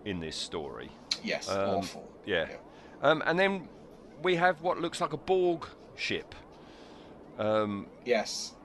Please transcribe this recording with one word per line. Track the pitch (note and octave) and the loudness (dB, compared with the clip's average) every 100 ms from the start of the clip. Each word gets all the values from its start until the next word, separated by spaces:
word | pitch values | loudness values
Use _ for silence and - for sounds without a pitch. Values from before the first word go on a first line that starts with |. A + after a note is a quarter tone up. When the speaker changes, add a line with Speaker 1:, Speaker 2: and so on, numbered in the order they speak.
Speaker 1:
in | G#2+ F#2 | -4 -4
this | D#2+ - | -4 -4
story. | - F2 C#2+ A1+ B1+ - - - | -4 -4 -6 -8 -10 -14 -6 -6
Speaker 2:
Yes, | G#2+ D#2 - | -2 -2 0
Speaker 1:
Um, | G2 G2 F#2+ | 2 2 2
Speaker 2:
awful. | F#2 - - - - | 0 -8 -14 -14 0
Speaker 1:
yeah. | F2+ D2+ | 2 2
Speaker 2:
Yeah. | - - - - - | -4 -14 -18 -20 2
Speaker 1:
Um, | C#3 D#3+ - | 4 4 4
and | E3+ | 4
then | G3 G3 - - - - - - | 4 2 -6 -16 -18 -18 -20 -4
we | F3 F3 | 2 6
have | F3+ D#3 | 4 4
what | E3+ - | 0 2
looks | E3 - | 0 0
like | E3 | -2
a | D3 | -2
Borg | - F#3 F3+ E3 - - - - | 2 6 6 4 -2 -14 -18 -6
ship. | - F#2 - - - - - - - - - - - - | -2 -2 -2 -14 -16 -18 -18 -18 -18 -18 -18 -18 -16 -2
Um, | G#2+ G#2+ G#2 G2+ - - B2 | 2 4 2 -2 -6 -10 2
Speaker 2:
Yes. | A2+ G2+ - - - | 2 2 -6 -8 -12